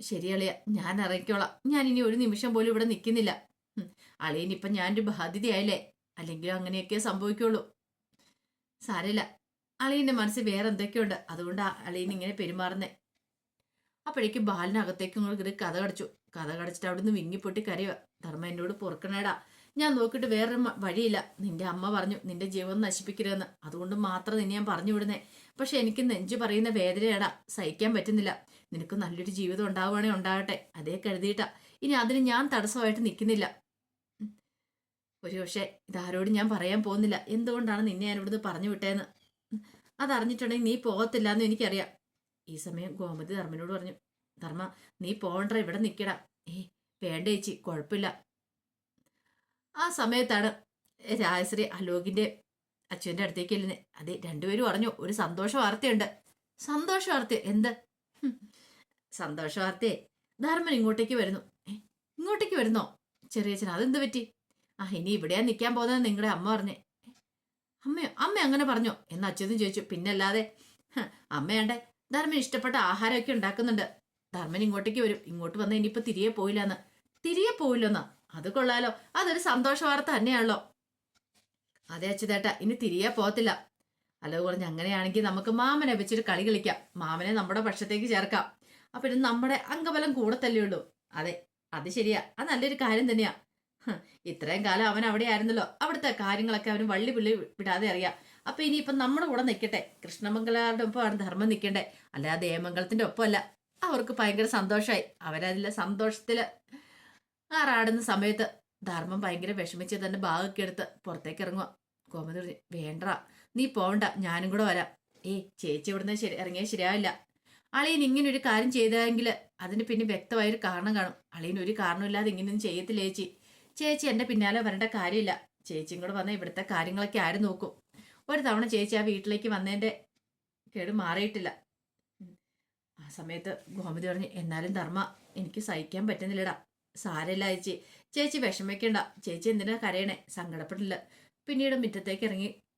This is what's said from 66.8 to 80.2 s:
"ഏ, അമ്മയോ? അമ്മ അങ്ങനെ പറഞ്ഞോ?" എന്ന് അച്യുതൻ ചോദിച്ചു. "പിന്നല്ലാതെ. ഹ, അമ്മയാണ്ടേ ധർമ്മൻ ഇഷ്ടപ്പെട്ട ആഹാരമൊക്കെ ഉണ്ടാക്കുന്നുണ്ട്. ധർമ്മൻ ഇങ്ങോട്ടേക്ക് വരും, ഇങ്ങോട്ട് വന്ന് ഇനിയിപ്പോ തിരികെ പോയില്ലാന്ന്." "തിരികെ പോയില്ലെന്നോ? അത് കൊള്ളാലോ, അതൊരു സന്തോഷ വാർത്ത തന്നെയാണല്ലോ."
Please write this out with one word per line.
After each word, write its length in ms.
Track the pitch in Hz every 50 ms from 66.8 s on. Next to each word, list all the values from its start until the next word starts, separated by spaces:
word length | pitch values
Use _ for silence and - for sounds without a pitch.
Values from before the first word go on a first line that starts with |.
| _ _ _ _ _
"ഏ, 40 | - - _ _ _ _ _ _ _ _ _ _ _ _ _ -
അമ്മയോ? 220 | 269 302 339 320 - -
അമ്മ 220 | - - 381 415 415
അങ്ങനെ 260 | 320 269 269 277 294
പറഞ്ഞോ?" 300 | 269 240 226 233 220 - - - -
എന്ന് 160 | 165 175 202
അച്യുതൻ 300 | 190 180 - 196 196 233
ചോദിച്ചു. 240 | 220 208 196 190 202
"പിന്നല്ലാതെ. 720 | - - 185 170 175 202 202 190 190 196 202 220 220 214 - - - - _ _ _ _ -
ഹ, 40 | 262 220 - - - _ _
അമ്മയാണ്ടേ 560 | - 143 139 175 214 220 220 214 240 233 - - _ _ _ _ 254
ധർമ്മൻ 240 | 294 311 302 311
ഇഷ്ടപ്പെട്ട 380 | 277 254 - - 233 240 254 247
ആഹാരമൊക്കെ 560 | 254 202 180 190 202 226 226 254 240 233 277
ഉണ്ടാക്കുന്നുണ്ട്. 640 | 254 226 196 196 196 - 233 247 220 202 185 - - - _ _ _ _ _ _ -
ധർമ്മൻ 300 | 180 170 156 170 190 214
ഇങ്ങോട്ടേക്ക് 360 | 214 202 196 196 220 214 254
വരും, 200 | 233 214 202 - -
ഇങ്ങോട്ട് 300 | - 170 170 170 170 170
വന്ന് 180 | 208 214 202 220
ഇനിയിപ്പോ 260 | 214 208 214 214 233
തിരികെ 280 | 226 233 196 185 202 226
പോയില്ലാന്ന്." 460 | 220 208 190 202 208 214 202 202 185 - - _ _ _ _ _ _ _ -
"തിരികെ 320 | 330 349 359 403 466 480 440
പോയില്ലെന്നോ? 500 | 311 262 247 233 220 208 202 170 - - - _ _ _ -
അത് 200 | 160 151 190 196
കൊള്ളാലോ, 380 | 269 254 247 240 240 247 233 220 - - - -
അതൊരു 240 | 339 381 359 320 349
സന്തോഷ 440 | 349 359 254 254 247 269 285 285 330
വാർത്ത 220 | 294 285 277 - - 294
തന്നെയാണല്ലോ." 600 | 220